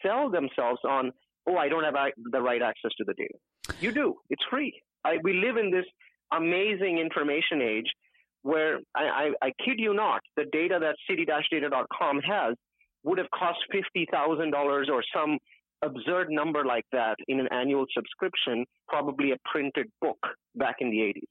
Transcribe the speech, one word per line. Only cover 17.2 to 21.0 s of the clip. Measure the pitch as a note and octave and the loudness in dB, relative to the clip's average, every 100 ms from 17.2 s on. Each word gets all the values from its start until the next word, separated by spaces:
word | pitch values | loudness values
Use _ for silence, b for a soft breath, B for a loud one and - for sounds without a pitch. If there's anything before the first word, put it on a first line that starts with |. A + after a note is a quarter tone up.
| - | -2
in | C3+ | 0
an | C3 | 0
annual | B2 C3 C#3 C3 | 0 2 2 0
subscription, | - A2 - F#3 - - A#2 B2 _ - | -4 -6 -4 -4 -2 -2 -2 -4 _ -4
probably | D3+ C#3+ C3+ C#3+ | -2 -2 -2 0
a | B2+ - | 0 -2
printed | D#3 C#3 C#3 - _ | -2 -2 -2 -6 _
book | D#3+ - - - _ A#2 | -4 -2 -6 -8 _ -2
back | C3 A#2 | -2 0
in | B2 | -2
the | G#2+ | 2